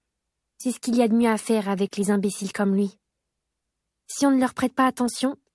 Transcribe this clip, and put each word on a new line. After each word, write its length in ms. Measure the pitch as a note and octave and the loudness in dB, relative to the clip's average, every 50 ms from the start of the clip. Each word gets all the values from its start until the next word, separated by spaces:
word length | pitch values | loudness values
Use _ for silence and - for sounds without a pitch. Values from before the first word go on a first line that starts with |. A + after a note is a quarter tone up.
| _ _ _ _ _ _ _ _ _ _ _ - | _ _ _ _ _ _ _ _ _ _ _ -8
C'est 120 | - B3+ | -6 -6
ce 80 | A#3 - | -6 -4
qu'il 160 | - B3 A#3 | -4 0 2
y 80 | B3 A#3+ | 2 2
a 40 | |
de 60 | G#3+ A3 | 4 4
mieux 160 | A#3 A#3+ A3+ | 2 2 2
à 80 | A3 | 2
faire 320 | G#3+ - - A3+ G#3+ F#3+ G3 | 0 0 0 0 0 0 -2
avec 280 | G3 F#3 G3+ F#3+ - | -2 -2 -2 -2 -2
les 120 | G3+ G3 G3 | -2 0 0
imbéciles 420 | G#3 G3+ F#3+ G3+ F#3+ - G3+ F#3+ | 2 2 0 -2 -4 -4 -8 -6
comme 240 | - - G3+ G3 G3 | -4 -2 0 0 2
lui. 220 | G3 G3+ F#3+ - _ _ _ _ _ _ _ _ _ _ _ _ _ _ _ _ _ _ _ _ _ _ | 2 0 -2 -4 _ _ _ _ _ _ _ _ _ _ _ _ _ _ _ _ _ _ _ _ _ _
Si 180 | - - - C#4+ | -14 -4 0 2
on 60 | C#4 | 2
ne 80 | C4+ C4 | 4 2
leur 160 | C4 A#3+ - | 2 0 -2
prête 180 | - C4 B3 - | -2 -4 -2 0
pas 140 | - C4 | 2 0
attention, 500 | B3+ - - B3 A#3 - - B3+ C4+ - - _ _ | 0 0 0 -2 -2 -2 -2 -4 -4 -4 -6 _ _